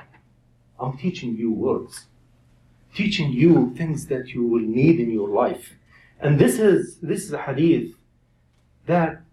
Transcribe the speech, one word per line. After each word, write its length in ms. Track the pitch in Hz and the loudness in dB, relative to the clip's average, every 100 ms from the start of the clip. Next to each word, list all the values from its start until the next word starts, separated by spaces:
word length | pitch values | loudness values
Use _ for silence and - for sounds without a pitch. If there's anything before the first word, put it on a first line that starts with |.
| - _ _ _ _ _ _ - | -18 _ _ _ _ _ _ -10
I'm 160 | 131 139 | -8 -6
teaching 400 | 180 - 123 110 | -6 -6 -8 -4
you 160 | 117 | -4
words, 540 | 98 127 113 - - - _ _ _ _ _ _ _ _ | -2 -2 -4 -8 -18 -20 _ _ _ _ _ _ _ _
teaching 360 | - 208 - 147 | -4 -2 -2 -2
you 420 | 123 165 151 123 - | 4 6 6 4 -2
things 300 | 165 143 - | -6 -6 -4
that 220 | 127 127 | -6 -6
you 140 | 123 120 | -4 0
will 160 | 117 | 0
need 360 | 110 117 151 165 | 0 2 2 2
in 100 | 117 | 0
your 180 | 110 101 | -2 -2
life." 460 | 101 117 - - - _ _ _ - | 0 -2 -4 -14 -20 _ _ _ -6
And 200 | 147 143 | 0 4
this 200 | 247 - | 4 4
is, 400 | 214 170 - - | 4 2 0 -8
this 240 | 151 196 | -6 -6
is 80 | - | -6
a 100 | 147 | -8
hadith 520 | - 131 165 131 - - _ _ _ _ _ _ _ _ - | -6 0 2 2 -2 -12 _ _ _ _ _ _ _ _ -2
that 360 | 170 165 - _ | 0 0 -4 _